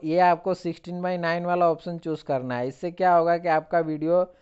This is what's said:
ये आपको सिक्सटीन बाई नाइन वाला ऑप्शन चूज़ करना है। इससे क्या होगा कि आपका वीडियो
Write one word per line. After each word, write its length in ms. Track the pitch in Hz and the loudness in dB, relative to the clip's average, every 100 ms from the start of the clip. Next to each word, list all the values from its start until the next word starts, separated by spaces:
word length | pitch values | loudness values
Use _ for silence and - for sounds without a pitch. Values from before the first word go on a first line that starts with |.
ये 160 | 156 170 | -2 2
आपको 340 | 180 170 190 | 4 4 0
सिक्सटीन 480 | 175 170 165 175 175 | -4 -6 -10 -12 -8
बाई 160 | 180 180 | -4 -2
नाइन 280 | 170 170 175 | -2 -2 -2
वाला 260 | 175 170 | 2 2
ऑप्शन 260 | 160 180 170 | 2 -6 -8
चूज़ 260 | 160 151 | -6 -8
करना 340 | - 135 127 123 | -4 -4 -2 -4
है। 100 | 127 | -6
इससे 240 | 139 180 | -6 -10
क्या 240 | 175 180 175 | 0 4 4
होगा 220 | 165 170 | 4 0
कि 100 | 175 | 0
आपका 320 | 156 160 170 | 0 0 -2
वीडियो 540 | 160 156 156 175 180 _ | -2 -2 0 0 0 _